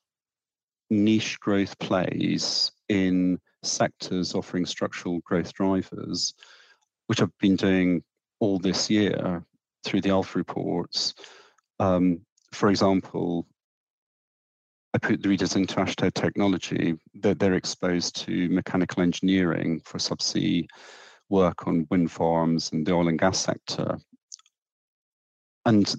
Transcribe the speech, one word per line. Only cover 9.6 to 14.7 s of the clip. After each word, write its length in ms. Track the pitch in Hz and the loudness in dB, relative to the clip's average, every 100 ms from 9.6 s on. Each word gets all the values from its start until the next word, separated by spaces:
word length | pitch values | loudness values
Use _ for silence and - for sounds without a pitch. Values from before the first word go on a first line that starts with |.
| _ _ - | _ _ -2
through 160 | 98 | 0
the 100 | 98 | 2
Alpha 260 | 95 87 90 | 0 0 -4
reports. 760 | 82 - 87 87 87 - - - - - - _ _ - | -4 -4 -4 -4 -4 -4 -4 -6 -20 -20 -20 _ _ -2
Um, 400 | 98 90 90 85 - _ _ | 2 4 4 2 -4 _ _
for 180 | - 107 | 0 2
example, 800 | 90 98 95 - 87 87 87 - _ _ _ _ _ _ _ _ _ _ _ _ | 4 4 2 0 -4 -2 -4 -6 _ _ _ _ _ _ _ _ _ _ _ _